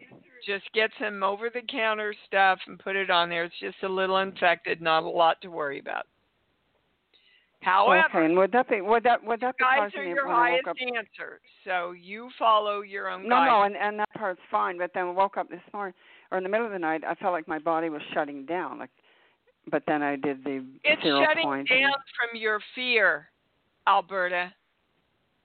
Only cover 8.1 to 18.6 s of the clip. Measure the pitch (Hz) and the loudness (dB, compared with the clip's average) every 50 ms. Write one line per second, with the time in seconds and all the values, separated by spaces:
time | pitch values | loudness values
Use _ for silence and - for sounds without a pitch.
8.1 | - 180 160 160 170 185 190 185 196 247 254 - 254 202 180 202 226 233 214 247 | 2 2 2 4 4 4 4 4 4 0 2 2 -2 -2 0 2 2 4 4 2
9.1 | 233 - - 214 233 220 247 254 262 - 254 254 262 277 311 - - 370 - - | 2 2 0 -4 -4 -4 -4 -6 -2 0 2 2 2 2 0 -2 -4 -8 -8 -6
10.1 | - 277 277 262 254 240 240 240 247 262 269 - - - 254 247 240 226 214 _ | -4 -4 -2 0 2 4 4 4 2 0 -2 -2 -6 -6 -6 -6 -6 -6 -8 _
11.1 | _ - 156 143 131 - _ _ _ _ - 202 185 180 175 175 180 175 175 185 | _ -16 -16 -16 -16 -20 _ _ _ _ -8 -4 -4 -4 -4 -6 -10 -14 -16 -14
12.1 | 202 220 240 254 254 - 240 226 220 214 208 208 208 202 208 196 196 196 196 190 | -14 -14 -14 -14 -6 0 4 4 4 4 4 0 -2 -4 -6 -8 -10 -8 -8 -8
13.1 | 185 185 180 226 247 254 269 262 233 208 202 202 202 - 202 208 208 214 214 - | -8 -6 0 2 4 4 6 6 6 6 4 2 2 -2 -2 -2 -2 -2 -4 -4
14.1 | - - 220 190 180 - - - - 208 208 196 180 175 180 175 - 196 180 180 | -4 -6 -6 -6 -6 -6 -8 -4 -2 -2 -2 -2 -2 -4 -6 -4 -4 -4 -4 -2
15.1 | 175 185 196 196 - 208 175 - - 180 - - - 208 202 185 180 _ _ - | 2 2 0 2 0 -6 -8 -8 -10 -16 -16 -14 -10 -8 -8 -8 -10 _ _ -20
16.1 | - - _ - - 185 185 185 208 220 233 220 202 185 170 156 160 156 - - | -20 -20 _ -6 -4 -4 -2 0 0 0 -2 -2 -4 -4 -2 -2 -2 -2 -4 -6
17.1 | 170 - - 196 175 160 160 - 160 156 151 170 165 160 165 165 151 143 - - | -6 -2 -2 -2 -2 -2 -4 -4 -6 -4 0 0 0 0 0 -2 -6 -8 -10 -6
18.1 | - 175 151 143 143 139 135 135 165 180 | -4 -4 -4 -4 -6 -12 -8 -6 -6 -4